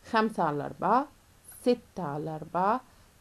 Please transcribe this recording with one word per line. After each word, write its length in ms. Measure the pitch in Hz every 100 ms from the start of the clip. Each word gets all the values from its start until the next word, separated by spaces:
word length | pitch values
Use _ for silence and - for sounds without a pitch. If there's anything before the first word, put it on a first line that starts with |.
| -
خمسة 320 | 220 220 214
على 220 | 165 147
أربعة، 440 | 139 143 175 240 302 - _ _ - -
ستة 420 | 254 240 - -
على 340 | 160 147 156 156
أربعة، 440 | 160 170 190 247 - - - _